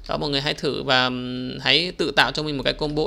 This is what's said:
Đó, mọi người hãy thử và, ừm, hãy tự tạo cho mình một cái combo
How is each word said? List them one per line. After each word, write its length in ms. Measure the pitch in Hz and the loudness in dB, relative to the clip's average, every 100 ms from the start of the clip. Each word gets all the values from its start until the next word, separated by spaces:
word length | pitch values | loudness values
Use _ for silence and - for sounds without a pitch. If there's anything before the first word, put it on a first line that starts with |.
| - | -6
Đó, 80 | 151 | -4
mọi 120 | 156 | -2
người 120 | 139 | -2
hãy 120 | 147 | -2
thử 300 | 156 151 123 | -2 -2 -2
và, 200 | 135 127 | 2 4
ừm, 560 | 127 127 123 127 127 127 | 4 0 -6 -6 -6 -2
hãy 300 | 131 143 175 180 | 2 2 2 -2
tự 140 | 165 123 | 0 4
tạo 160 | 131 | 2
cho 120 | 143 | 2
mình 140 | 151 143 | -4 -2
một 60 | |
cái 100 | 135 | -2
combo 300 | 135 151 151 | -2 -2 0